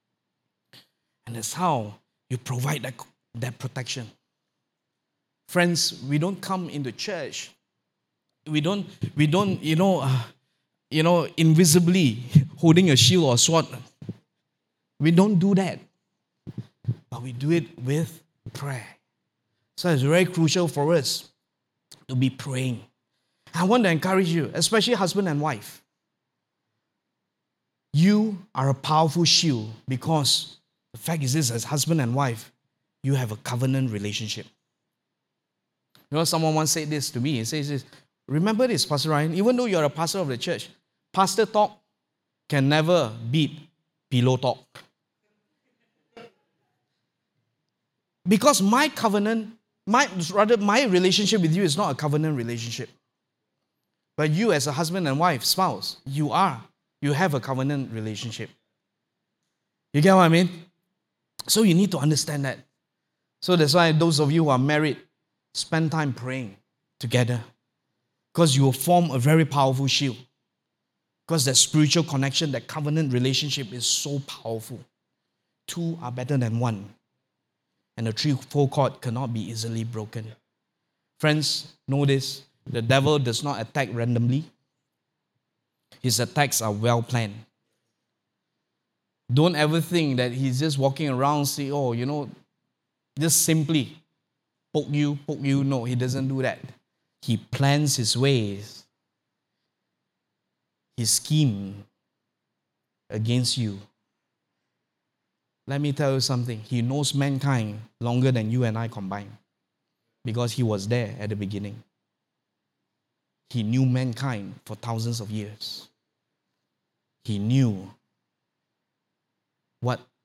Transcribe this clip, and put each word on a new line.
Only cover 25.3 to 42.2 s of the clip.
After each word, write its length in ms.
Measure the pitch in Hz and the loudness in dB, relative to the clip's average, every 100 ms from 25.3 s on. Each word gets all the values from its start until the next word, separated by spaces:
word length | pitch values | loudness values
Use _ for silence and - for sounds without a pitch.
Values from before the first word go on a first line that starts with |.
| 147 | -2
wife. 420 | 151 110 - - _ _ _ _ _ _ _ _ _ _ _ _ _ _ _ _ _ _ _ _ _ | -2 -4 -10 -20 _ _ _ _ _ _ _ _ _ _ _ _ _ _ _ _ _ _ _ _ _
You 420 | 143 185 208 220 190 - | 2 4 4 2 -4 -10
are 140 | - 131 | -2 0
a 60 | |
powerful 500 | 131 - 156 160 170 | 0 2 4 4 2
shield 480 | 165 - 165 120 107 110 - | 2 4 2 0 -4 -12 -8
because 720 | 127 151 156 131 - - - _ _ _ | -6 -2 0 0 -2 -4 -18 _ _ _
the 60 | - | -12
fact 240 | - 165 | -6 -4
is 100 | 135 | -2
this, 180 | 147 127 | 0 -2
as 140 | 113 | -4
husband 340 | - 143 151 165 | -4 -4 0 0
and 120 | 120 | 0
wife, 380 | 127 139 113 - _ _ _ _ _ | 0 -2 -4 -12 _ _ _ _ _
you 120 | 131 | -2
have 180 | 139 117 | -2 -2
a 40 | 107 | -8
covenant 540 | - 120 131 135 131 | -8 -2 0 0 -2
relationship. 540 | 107 104 101 107 - - _ _ _ _ _ _ _ _ _ _ _ _ _ _ _ - | -4 -6 -6 -8 -10 -12 _ _ _ _ _ _ _ _ _ _ _ _ _ _ _ -6
You 80 | 151 | -2
know, 60 | |
someone 300 | 165 165 160 | 0 2 2
once 180 | 156 156 | 2 0
said 180 | 165 151 | -2 -2
this 180 | 151 135 | -4 -4
to 60 | 123 | -4
me. 180 | 135 131 | -2 -2
He 60 | 113 | -4
says 240 | 156 143 | -4 -4
this, 140 | 139 - - _ _ - | -6 -8 -20 _ _ -6
"Remember 380 | 147 202 220 254 | -2 0 0 0
this, 180 | 180 | 0
Pastor 240 | - 143 156 | -2 -2 0
Ryan, 240 | 147 156 | 0 0
even 240 | 165 214 247 | 0 2 2
though 80 | |
you're 200 | 240 180 | 0 0
a 40 | 147 | 0
pastor 300 | 147 165 196 | -2 -4 -4
of 100 | 151 | -4
the 80 | 120 | -4
church, 320 | - 123 - _ _ _ _ | -4 -6 -8 _ _ _ _
pastor 360 | - 190 226 220 | 0 0 2 0
talk 340 | 214 208 - _ _ _ _ | 2 0 -2 _ _ _ _